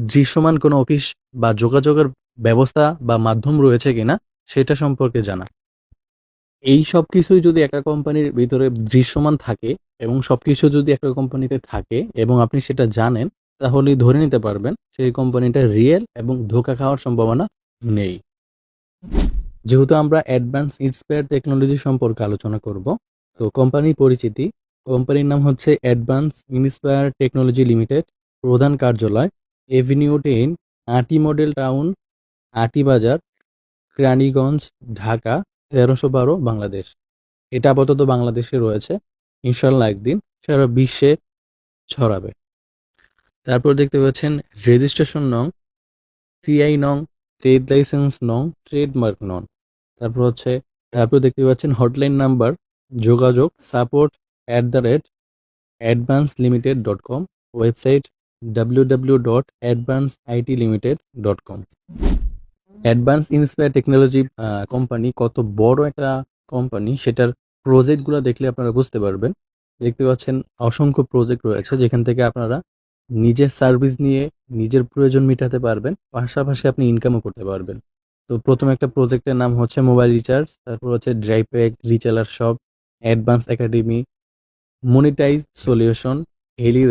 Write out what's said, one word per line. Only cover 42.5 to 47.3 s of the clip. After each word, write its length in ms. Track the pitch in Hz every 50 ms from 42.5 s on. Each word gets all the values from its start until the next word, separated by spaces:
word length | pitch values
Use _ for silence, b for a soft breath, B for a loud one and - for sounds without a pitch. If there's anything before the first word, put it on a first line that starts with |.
| _ _ _ _ _ _ _ _ _ _ _ _ _ _ _ _ _ _ -
তারপর 240 | 131 127 123 - 151 139 139
দেখতে 180 | 143 139 - 139 135
পাচ্ছেন 280 | 135 127 - - 147 151 143 - _ - 104 98
রেজিস্ট্রেশন 560 | 123 120 123 139 139 - - 156 - - 151 147 131 120
নং, 120 | 117 127 170 - _ _ _ _ _ _ _ _ _ _ _ _ _ _ _ _ _ -
টিআই 280 | - 147 147 147 151 151
নং, 180 | 143 143 139 143 143 160 - _ _ _ _